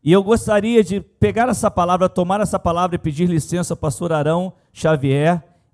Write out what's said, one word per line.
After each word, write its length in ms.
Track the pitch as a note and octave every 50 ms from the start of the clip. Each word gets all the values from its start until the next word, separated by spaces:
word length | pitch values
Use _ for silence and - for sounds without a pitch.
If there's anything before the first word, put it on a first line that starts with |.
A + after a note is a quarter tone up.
| _
e 60 | C#3
eu 100 | E3+ G3
gostaria 600 | G3 F#3+ A#3 A3 - A3 G#3+ G#3 G#3 A3+ A#3+ A3+ G#3
de 160 | D#3 F#3+ G3+
pegar 480 | E3+ _ _ _ - G#3 F#3+ G#3+ A#3
essa 240 | B3+ A3 - - G3+
palavra, 380 | - - F3 F3 F3+ F3+ F#3 F3+
tomar 320 | - - F3+ F3 F#3+ G#3
essa 180 | G#3+ - - F3+
palavra 380 | - F3 E3 E3+ F3+ F#3 E3+
e 20 | E3+
pedir 260 | - D#3 D3 C#3+ F3+
licença 460 | F3 F3 D#3 - - E3 F3+ F3 -
ao 60 | E3
pastor 340 | - - D#3 - - D#3+ E3+
Arão 400 | E3 D3+ C#3+ D3+ D#3+ F3 F#3 F#3 - _ _ _ _
Xavier 680 | - - D#3+ D#3+ C#3+ C3+ C#3 C3+ C#3+ D3+ E3 F3 E3+ - _ _ _ _ _